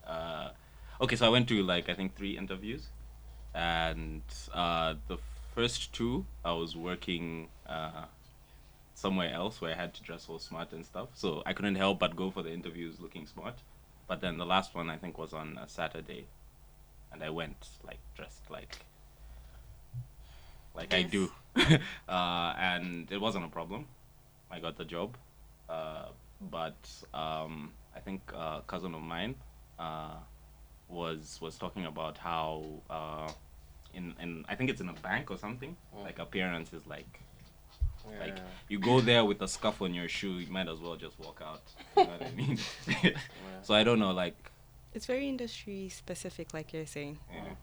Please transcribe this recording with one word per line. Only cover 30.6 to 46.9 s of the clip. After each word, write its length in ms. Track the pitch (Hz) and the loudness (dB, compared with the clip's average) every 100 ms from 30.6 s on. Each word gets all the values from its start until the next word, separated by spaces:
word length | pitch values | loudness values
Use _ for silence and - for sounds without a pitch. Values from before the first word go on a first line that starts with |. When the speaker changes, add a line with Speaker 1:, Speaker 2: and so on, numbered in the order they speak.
| - - - | -20 -20 -10
Speaker 1:
was, 500 | 87 85 80 78 - | -4 -2 -2 -6 -8
was 180 | 82 - | -8 -6
talking 280 | 92 98 85 | -6 -4 -4
about 300 | 78 80 78 | -2 -4 -4
how, 440 | 87 82 80 78 78 76 - | -2 0 0 -2 -6 -10 -8
uh, 440 | 80 78 78 78 - - - - - - | -6 -4 -6 -6 -8 -14 -18 -18 -18 -14
in, 200 | 90 87 - | -8 -8 -6
in, 240 | 85 82 - | -6 -6 -6
I 60 | |
think 160 | 90 131 | -2 0
it's 100 | - | 0
in 80 | 90 | -4
a 40 | 80 92 | -6 -2
bank 220 | 110 - | -2 -2
or 60 | 92 | -6
something, 380 | 104 123 139 175 - 104 | -6 -8 -8 -12 -14 -12
Speaker 3:
Mm. 80 | |
Speaker 1:
like, 140 | 98 80 | -10 -8
appearance 520 | 85 98 92 82 82 | -4 0 0 0 -4
is, 140 | 82 78 | -10 -10
like, 340 | 76 - - - - - - - - - - 107 107 | -12 -12 -18 -20 -20 -20 -20 -20 0 0 0 -12 -6
like, 160 | 80 92 | -6 -6
Speaker 3:
Yeah. 80 | 92 92 - | -10 -12 -2
Speaker 1:
you 100 | 101 | 2
go 220 | 110 127 | 8 10
there 240 | 117 120 | 10 10
with 180 | 107 101 | 10 6
a 60 | 95 | 0
scuff 340 | - 113 - | 2 2 2
on 100 | 95 | 0
your 140 | 87 87 | 0 -2
shoe, 260 | - 98 90 | -2 -2 -2
you 80 | 87 | -2
might 160 | 92 85 | -2 -2
as 100 | 80 | -2
well 160 | 85 80 | -6 -6
just 220 | 76 - | -8 -12
walk 220 | 78 - | -14 -10
out. 200 | 78 78 - - - - | -10 -10 -14 -18 2 6
You 80 | |
know 60 | 359 | 6
what 120 | 175 | 6
I 80 | 131 120 | -6 0
mean? 180 | 139 120 - - - | 2 2 0 -6 0
<laughs> 160 | - | 6
Speaker 3:
Yeah. 160 | 180 - - - 95 92 | 6 6 -8 -12 -12 -12
Speaker 1:
So 120 | - | 6
I 80 | 107 | 10
don't 160 | 110 120 | 10 8
know, 140 | 98 | 8
like, 240 | 92 90 - - - - - - | 4 2 -2 -18 -20 -20 -20 -12
Speaker 4:
It's 120 | 226 - | -10 -2
very 220 | 254 277 | 0 0
industry 600 | 262 240 - - 196 190 | -2 -4 -6 -8 -6 -8
specific, 640 | - - 175 180 - 165 | -10 -8 -6 -6 -8 -8
like 180 | 160 156 | -6 -6
you're 140 | 160 | -6
saying. 320 | 156 | -6